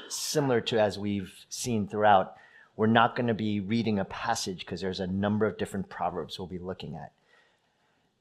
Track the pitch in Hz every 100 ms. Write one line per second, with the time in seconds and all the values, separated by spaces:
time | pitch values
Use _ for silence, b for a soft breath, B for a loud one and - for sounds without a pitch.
0 | - - - 156 139 120 - 117 104 95
1 | 101 101 92 - - - 131 113 98 107
2 | 107 98 95 b b b b - 110 117
3 | 120 - 120 107 107 104 95 117 110 104
4 | 95 - 117 113 - 87 - 90 95 92
5 | 92 95 101 107 107 - 98 101 92 -
6 | 87 87 76 - 92 90 92 92 76 -
7 | - _ _ _ _ _ _ _ _ _
8 | _ _